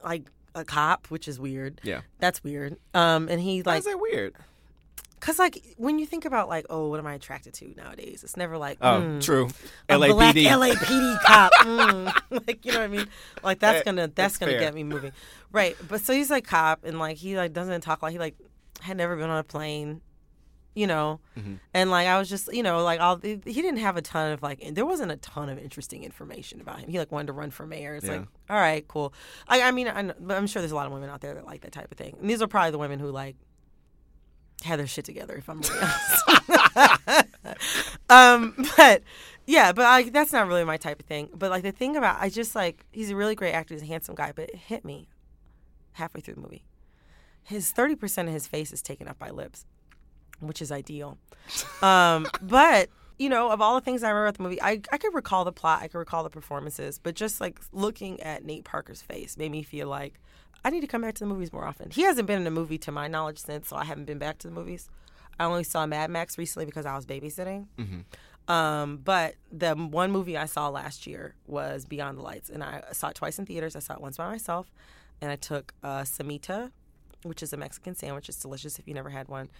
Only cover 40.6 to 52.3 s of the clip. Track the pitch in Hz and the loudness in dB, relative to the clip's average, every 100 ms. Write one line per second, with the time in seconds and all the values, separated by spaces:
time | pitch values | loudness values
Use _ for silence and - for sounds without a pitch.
40.6 | 165 156 151 147 - 147 147 160 190 185 | 0 -2 -6 -10 -8 -8 -8 -6 -4 -2
41.6 | 190 196 254 302 214 127 190 202 233 220 | -4 -4 -4 0 0 0 -4 -4 -6 -4
42.6 | 175 - - 220 214 202 208 214 180 160 | -4 -6 -14 -10 -6 -4 -2 -2 -4 -4
43.6 | 160 151 151 160 - 151 147 147 165 180 | -6 -12 -10 -10 -10 -8 -8 -8 -12 -14
44.6 | - 226 156 143 160 _ _ _ - _ | -12 -12 -10 -16 -20 _ _ _ -20 _
45.6 | _ _ _ - 165 160 - - - - | _ _ _ -12 -12 -12 -16 -16 -18 -20
46.6 | - _ - _ _ - _ _ - 208 | -20 _ -20 _ _ -20 _ _ -12 -8
47.6 | 170 - 277 302 202 - 170 156 - 156 | -6 0 0 -2 -4 -4 -4 -6 -8 -8
48.6 | 151 - - 139 147 139 - - - - | -8 -12 -14 -14 -16 -16 -14 -14 -16 -18
49.6 | - _ _ _ - _ _ - 151 - | -20 _ _ _ -20 _ _ -16 -14 -12
50.6 | 147 143 135 147 143 139 _ - - - | -10 -10 -12 -14 -14 -18 _ -20 -12 -10
51.6 | - - 190 185 175 160 156 | -10 2 6 8 8 6 0